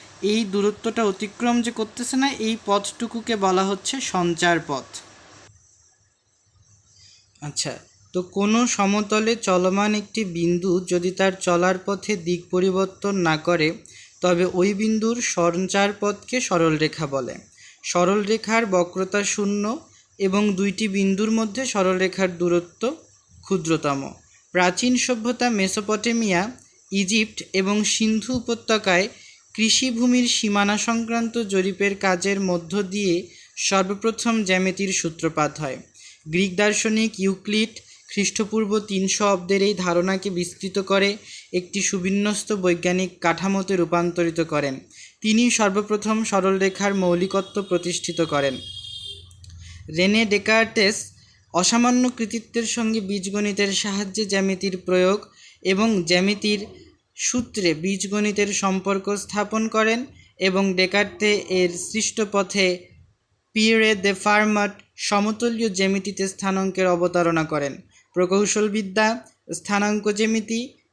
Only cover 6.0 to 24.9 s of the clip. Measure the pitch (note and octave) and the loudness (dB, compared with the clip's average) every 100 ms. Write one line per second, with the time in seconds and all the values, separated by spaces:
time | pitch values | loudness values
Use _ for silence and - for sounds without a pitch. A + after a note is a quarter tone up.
6 | _ _ _ _ _ _ _ _ _ _ | _ _ _ _ _ _ _ _ _ _
7 | - - _ _ D3 - D3 B2 - _ | -20 -20 _ _ -10 -6 -6 -8 -14 _
8 | _ F3+ F3+ G3 G3+ A3+ B3 - G3 G#3 | _ -6 -4 0 2 2 2 2 2 2
9 | G3+ G#3+ A3 A#3 G3+ F3+ F#3 G3 G#3+ G#3 | 2 0 2 0 2 2 4 2 2 0
10 | G3+ - G3 E3+ E3+ F3 F#3 F3 F3 F3+ | -2 -4 -4 0 0 2 2 0 0 0
11 | F3+ F#3 F#3+ F#3 F#3 F3 F3+ F#3 G3 G3 | 0 0 0 0 0 2 2 0 -2 -4
12 | - G3+ E3 F3 - F3+ F#3+ F#3 F#3+ - | -4 -4 -2 -4 -2 0 2 2 -2 -2
13 | G3+ G3 E3+ D#3 E3+ F3 D#3 D#3+ - - | -4 0 2 0 0 2 2 -2 -12 -20
14 | - - F3+ F3 F3+ F#3 G3 G3+ A3 A3 | -20 -2 0 2 2 2 2 2 0 2
15 | A3+ A#3+ A#3 - E3+ E3+ F#3 G3 G3+ G3+ | 0 -2 -2 0 0 0 0 2 0 0
16 | G3+ G3+ - B3 B3 F3 E3 D3+ D3+ D#3 | -4 -4 -6 -4 0 2 2 2 0 -2
17 | D3 C3+ A#2+ - - - - - - F3 | -4 -4 -6 -10 -16 -20 -20 -14 -4 0
18 | F3 G#3 G3 A3 G#3 A3+ A3+ F3+ F3 F#3 | 2 2 0 -2 0 0 2 2 2 -2
19 | F#3+ G3+ G3 - G3+ G#3 G#3 D4 - - | -2 -2 -2 -2 -2 -2 -2 -6 -10 -20
20 | _ - G3 G3+ G#3 F#3 G3+ G3 G#3+ G3 | _ -4 0 2 2 2 0 0 -2 2
21 | G3 F#3+ A3 A3+ A3+ G#3+ C4 G#3 F#3 F#3 | 2 2 2 2 0 -2 -2 0 2 2
22 | F#3 F#3 F#3 E3+ F3 F3 F3 - A#3 D#4+ | 0 0 -2 0 0 2 0 -4 -6 -6
23 | - _ _ - - F#3+ D#3+ D#3+ D3 C#3 | -12 _ _ -20 -4 -2 0 0 0 -4
24 | C#3 - _ _ _ F3+ F3+ F3+ B3 | -6 -14 _ _ _ 2 2 2 2